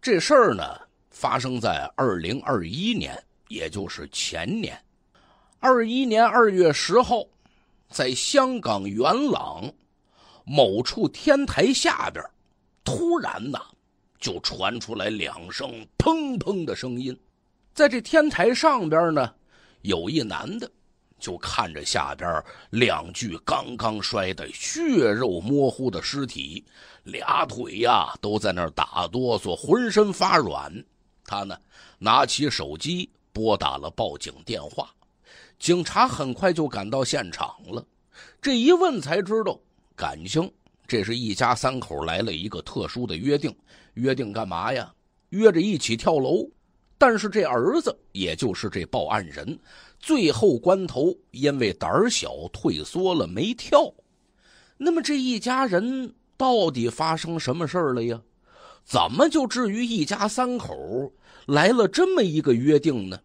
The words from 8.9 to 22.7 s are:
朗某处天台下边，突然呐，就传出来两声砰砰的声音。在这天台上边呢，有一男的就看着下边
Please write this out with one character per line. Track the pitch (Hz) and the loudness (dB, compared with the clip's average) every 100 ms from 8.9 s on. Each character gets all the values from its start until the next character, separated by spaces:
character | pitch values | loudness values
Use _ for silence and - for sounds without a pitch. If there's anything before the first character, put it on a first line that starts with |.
| 101 139 214 285 | 2 2 4 2
朗 | 170 - 78 117 - _ _ _ _ _ - | -2 -4 -10 -12 -14 _ _ _ _ _ -20
某 | - 147 117 214 | -2 4 4 4
处 | - - 175 | -2 -2 -4
天 | - - 277 277 | 0 4 4 4
台 | - 202 | 2 2
下 | 254 339 - 190 | 4 0 0 -4
边， | - - _ _ _ _ _ | -8 -14 _ _ _ _ _
突 | - 208 339 339 | -6 -2 0 0
然 | 123 - 120 | -2 -6 -8
呐， | - - _ _ _ _ _ | -10 -12 _ _ _ _ _
就 | - 87 | -8 -6
传 | - 156 98 117 | -8 -4 -4 -4
出 | - | -8
来 | 110 98 | -6 -4
两 | 110 76 - 87 | -4 -6 -8 -12
声 | - 135 117 110 _ | -10 -10 -12 -18 _
砰 | - 320 285 240 | 0 2 -2 -4
砰 | - 196 151 | -4 -4 -6
的 | 101 | -6
声 | 127 123 | -6 -6
音。 | 131 127 _ _ _ _ _ | -8 -10 _ _ _ _ _
在 | - 294 | 2 2
这 | 240 | 2
天 | - 320 302 | 2 4 4
台 | - 196 | 4 2
上 | 254 320 269 165 | 4 2 2 2
边 | 156 170 | 2 4
呢， | 151 120 _ _ _ _ _ | 2 -2 _ _ _ _ _
有 | - 87 87 | -2 -2 0
一 | 160 | -2
男 | 110 80 120 214 | -2 -6 -8 -10
的 | 330 _ _ _ _ _ | -12 _ _ _ _ _
就 | - 87 | -12 -10
看 | - - 101 | -6 -4 -4
着 | 76 | -6
下 | 71 - 69 | -4 -4 -4
边 | 69 87 78 - - - | -6 -4 -4 -6 -20 -8